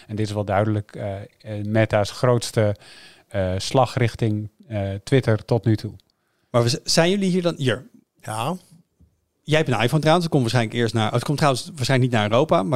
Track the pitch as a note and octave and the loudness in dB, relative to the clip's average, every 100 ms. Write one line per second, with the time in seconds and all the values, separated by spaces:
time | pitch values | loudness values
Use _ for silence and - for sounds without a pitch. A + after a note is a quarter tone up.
0 | - G#2+ G#2+ G#2 G2+ G2 G#2+ G#2 - - | -10 -6 -4 -4 0 0 2 0 -4 -10
1 | G#2+ G2 G#2 _ G#2+ G#2 G#2 A2 A2 G#2+ | -8 -10 -14 _ -12 -8 -2 2 2 2
2 | G2+ - B2 A#2+ - - G#2+ G2+ - - | 0 0 2 2 0 0 0 -2 -10 -20
3 | - - _ G2+ F#2 F#2 - C3 B2+ - | -20 -20 _ -4 -2 -2 0 2 2 2
4 | A#2 - A2+ G#2 G#2+ _ - G#2+ G2 G2 | -2 0 -2 -2 -6 _ -10 -6 -4 -6
5 | - C3+ A#2 A2 - A#2+ A#2+ G#2+ G#2+ F2 | 0 2 2 0 0 0 2 0 -2 -14
6 | _ _ _ _ _ A#2+ A#2+ A#2+ - - | _ _ _ _ _ 0 2 0 0 2
7 | E3+ G3+ F#3+ F3+ E3+ D#3+ C3 G2+ - _ | 2 2 0 0 -2 -2 -2 -2 -6 _
8 | _ _ - A2 B2+ F3+ _ _ _ _ | _ _ -10 -6 -6 -6 _ _ _ _
9 | _ _ _ _ - D3+ D3+ A2+ A#2+ D#3 | _ _ _ _ 0 0 2 0 2 2
10 | D3 F3 E3 D3 A#2 B2+ A2 A#2+ A2+ A#2 | 2 2 2 0 2 0 0 -2 0 0
11 | G#2+ A#2+ - C#3+ D3+ B2+ - D#3+ B2+ C3 | 0 -2 -2 0 0 0 -6 -6 0 2
12 | B2+ A#2 G#2 A#2 D#3+ E3+ F#3+ | 2 0 2 2 2 2 2